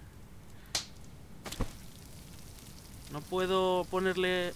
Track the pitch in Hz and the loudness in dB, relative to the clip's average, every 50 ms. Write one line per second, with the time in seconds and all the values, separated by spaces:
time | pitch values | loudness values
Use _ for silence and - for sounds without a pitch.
0 | - - - - - - - - - - - - - - - - - - - - | -14 -14 -14 -14 -12 -12 -12 -14 -12 -12 -12 -12 -8 -4 -4 -4 -4 -4 -10 -12
1 | - - - - - - - - - - - - - - - - - - - - | -12 -12 -12 -14 -14 -14 -12 -10 -8 -4 -2 -2 -2 -2 -2 -8 -10 -12 -12 -12
2 | - - - - - - - - - - - - - - - - - - - - | -12 -12 -12 -12 -12 -12 -12 -12 -12 -12 -12 -12 -12 -14 -14 -14 -14 -12 -12 -12
3 | - - 139 151 147 - 180 185 185 180 190 190 185 185 180 180 175 175 185 185 | -10 -8 -8 -6 -4 0 2 4 6 6 6 8 8 8 6 6 4 4 4 4
4 | 190 190 180 180 180 180 185 180 175 180 - | 6 6 6 6 4 6 6 4 4 2 0